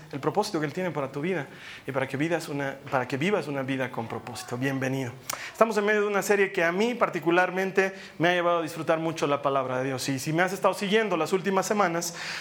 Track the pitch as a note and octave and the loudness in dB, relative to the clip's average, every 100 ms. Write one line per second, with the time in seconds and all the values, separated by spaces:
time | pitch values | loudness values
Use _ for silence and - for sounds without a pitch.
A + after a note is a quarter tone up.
0 | - C#3 D3 F3 G#3 E3 D3+ D#3 F3+ D3 | -12 -4 -2 0 0 -2 -2 -4 -4 -4
1 | C3 D3 F3 F3 C3+ - - - - C3 | -4 -4 -2 -2 -6 -12 -16 -14 -6 -2
2 | C3 C3 E3 E3 - C#3+ C3+ C3+ - C3+ | -2 0 0 -2 -2 -4 -4 -6 -2 -2
3 | B2 C3+ F3 G3+ D3+ C#3 C3 C3 B2+ B2+ | 0 0 2 0 0 -4 -2 -2 -4 -4
4 | A2+ A2+ - A#2 - B2 C3+ C3+ C3 C3+ | -6 -6 -8 -10 -6 -2 0 0 0 -2
5 | B2 - - - - - A3+ G#3 G#3 G#3+ | -4 -8 -8 -8 -2 2 2 4 2 2
6 | G#3 G3 G3 G3+ F#3+ F#3 E3+ F3+ A#3 A#3+ | 2 0 2 4 2 2 2 2 0 2
7 | F#3 D#3+ E3 F3 F3+ F#3 F#3+ F#3+ F#3+ F#3+ | 0 0 2 4 4 2 0 2 2 0
8 | - - E3+ F3+ F3 F3 D#3 - D#3+ D#3+ | -10 0 2 4 4 2 0 -2 0 2
9 | E3 D#3+ D3+ C#3 C#3+ C#3 B2+ B2+ C3+ B2+ | 0 0 2 2 2 2 0 -2 -2 -2
10 | - C3 D#3 D#3+ F3 F#3+ G3 F3+ G3+ A3 | -2 -2 0 2 2 2 0 2 2 2
11 | G#3+ E3+ D#3 F#3 F3+ F#3+ F3+ G#3 F3+ E3+ | 4 0 0 0 2 2 2 2 2 0
12 | E3+ - - - | -4 -6 -8 -8